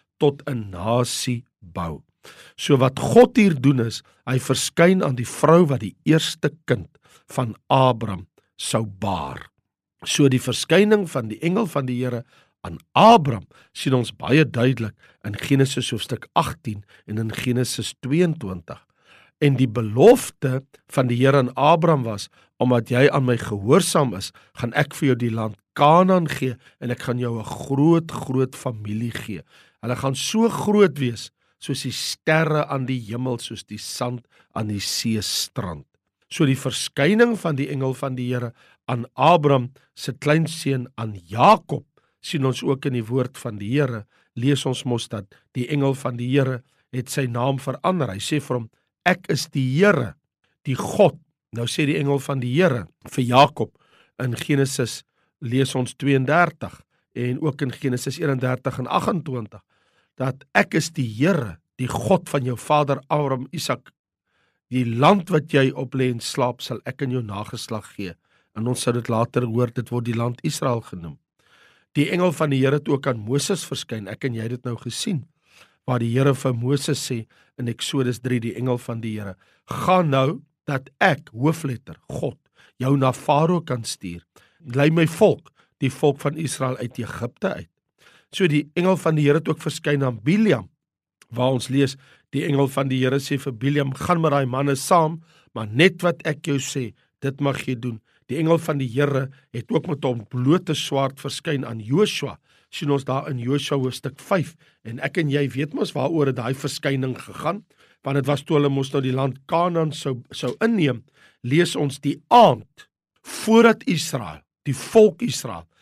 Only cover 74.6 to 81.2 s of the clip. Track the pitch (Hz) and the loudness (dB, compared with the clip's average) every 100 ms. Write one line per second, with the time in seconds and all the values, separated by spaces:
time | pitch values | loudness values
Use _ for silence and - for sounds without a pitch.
74.6 | 123 117 120 - 220 160 - _ _ _ | -8 -8 -8 -6 -4 -4 -6 _ _ _
75.6 | _ _ - 123 117 120 139 135 135 117 | _ _ -4 -2 0 2 2 2 -2 -2
76.6 | 123 143 160 135 - 120 110 _ _ - | 0 -2 -2 -4 -4 -8 -8 _ _ -8
77.6 | 120 113 - 139 123 120 127 123 113 101 | -8 -6 -4 -2 -2 -2 -2 -2 -2 -4
78.6 | 127 120 - 113 110 107 101 92 _ _ | -2 -2 -4 -8 -8 -8 -10 -14 _ _
79.6 | - - - 185 165 135 135 180 - _ | -10 -4 2 4 4 4 2 -2 -10 _
80.6 | - 139 - - 196 143 | -8 -6 -6 0 2 2